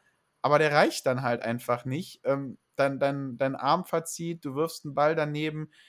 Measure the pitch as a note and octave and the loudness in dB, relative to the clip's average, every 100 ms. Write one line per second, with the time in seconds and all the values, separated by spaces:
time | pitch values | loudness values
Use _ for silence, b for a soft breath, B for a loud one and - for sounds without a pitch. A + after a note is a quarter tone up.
0 | b b b _ C3+ D3 D3+ D3 B3 - | b b b _ 4 4 6 6 4 2
1 | - B2+ B2+ A#2+ A#2 A#2+ - A#2+ B2+ D3 | 0 0 0 0 -2 -4 -2 -2 -2 -6
2 | - - B2 C#3 C3+ - _ - C#3 C3+ | -8 -6 -2 -2 -4 -12 _ 0 0 2
3 | C#3 C#3+ C3+ A#2+ C3+ - C3+ E3+ - E3 | -2 -2 -6 -2 -2 0 0 0 0 -4
4 | E3 - E3+ E3 C#3+ C3+ D#3+ - D3+ C#3 | -4 -8 -8 -8 -6 -4 -4 -6 -6 2
5 | D3+ E3 D3+ D3 D#3 D#3 D3+ b | 2 2 -2 -2 -4 -6 -10 b